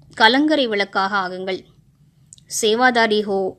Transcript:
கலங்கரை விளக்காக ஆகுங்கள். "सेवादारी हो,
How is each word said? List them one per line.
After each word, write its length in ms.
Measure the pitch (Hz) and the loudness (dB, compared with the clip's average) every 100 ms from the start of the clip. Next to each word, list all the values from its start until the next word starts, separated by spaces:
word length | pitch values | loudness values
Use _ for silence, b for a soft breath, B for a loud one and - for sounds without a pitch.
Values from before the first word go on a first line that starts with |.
| - | -10
கலங்கரை 540 | - 220 262 302 294 240 | 2 2 4 2 0 0
விளக்காக 500 | 202 196 202 196 202 | -2 -2 -2 -2 -2
ஆகுங்கள். 460 | 185 185 190 190 - _ _ _ _ _ _ - - - | -4 -6 -8 -8 -10 _ _ _ _ _ _ -20 -12 -4
"सेवादारी 600 | 214 220 254 233 226 214 | 0 2 2 2 2 0
हो, 360 | 208 196 190 | -2 -2 -4